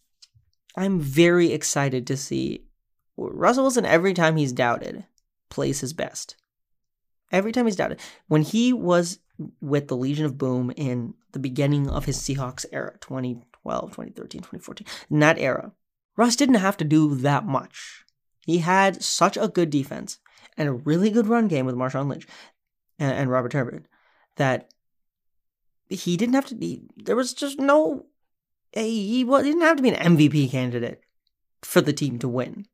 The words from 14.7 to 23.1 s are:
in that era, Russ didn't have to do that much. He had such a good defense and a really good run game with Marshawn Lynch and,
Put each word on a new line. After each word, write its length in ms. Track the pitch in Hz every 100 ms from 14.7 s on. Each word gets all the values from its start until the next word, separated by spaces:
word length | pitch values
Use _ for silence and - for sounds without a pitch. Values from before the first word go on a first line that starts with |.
| - - - -
in 100 | 151
that 180 | 151 -
era, 340 | 135 - - - _ _ _ -
Russ 180 | 240
didn't 220 | 233 269 233
have 200 | 190 202
to 60 |
do 300 | 151 156 151 135
that 300 | 139 135 113
much. 580 | 131 - - - - _ _ _ _
He 140 | - 170
had 440 | 165 190 196 -
such 340 | - - 175 -
a 100 | 208
good 240 | 180 170
defense 480 | 143 135 - - - _ _ - -
and 120 | 147
a 40 |
really 380 | 127 147 165 214
good 160 | 220 214
run 180 | 233 214
game 200 | 147 131
with 100 | 123
Marshawn 320 | 127 135 143
Lynch 180 | - - - - _ _ _ _ -
and, 140 | 139